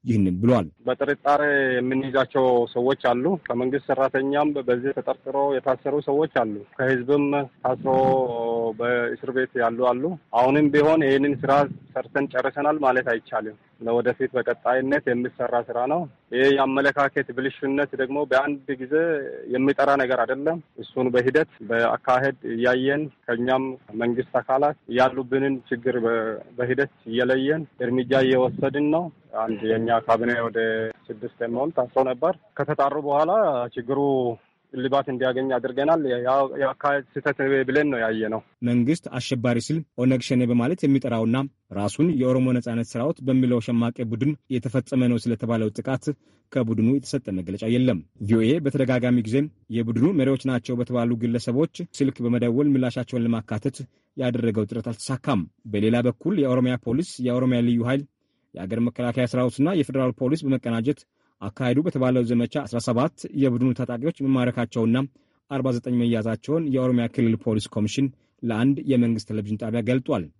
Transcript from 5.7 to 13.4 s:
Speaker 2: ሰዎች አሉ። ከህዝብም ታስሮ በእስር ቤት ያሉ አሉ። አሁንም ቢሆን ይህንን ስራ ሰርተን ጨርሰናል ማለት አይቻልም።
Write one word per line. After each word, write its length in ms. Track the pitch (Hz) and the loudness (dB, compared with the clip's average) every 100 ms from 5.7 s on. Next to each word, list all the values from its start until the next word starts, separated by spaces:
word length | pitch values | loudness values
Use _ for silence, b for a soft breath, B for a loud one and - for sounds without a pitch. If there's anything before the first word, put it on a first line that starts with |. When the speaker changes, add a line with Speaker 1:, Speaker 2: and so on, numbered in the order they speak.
| 131 143 147 | -2 0 -2
Speaker 2:
ሰዎች 320 | 143 143 156 | 0 0 0
አሉ። 180 | 135 113 104 104 | 0 -2 -4 -12
ከህዝብም 540 | - 127 127 123 147 143 143 139 _ | -2 0 0 2 2 2 0 -4 _
ታስሮ 300 | 127 123 127 131 131 131 127 117 117 117 117 | -4 -2 0 2 4 2 0 -2 -2 0 -2
በእስር 580 | 110 120 123 120 120 131 | -2 0 0 -2 -4 -4
ቤት 220 | 127 131 | -2 -2
ያሉ 240 | 127 117 117 | 0 0 2
አሉ። 180 | 123 123 156 175 _ | 0 2 -2 -6 _
አሁንም 340 | 117 127 143 147 | 2 4 4 4
ቢሆን 320 | 147 147 160 | 6 6 4
ይህንን 320 | 139 135 143 143 | 4 4 2 0
ስራ 140 | 143 139 143 - - | 2 4 2 -4 -8
ሰርተን 360 | 127 - 139 139 | -8 -4 -4 -2
ጨርሰናል 480 | 127 131 147 147 156 | -2 -2 0 0 2
ማለት 280 | 135 127 123 | 2 2 0
አይቻልም። 500 | 113 - 113 | -4 -4 -6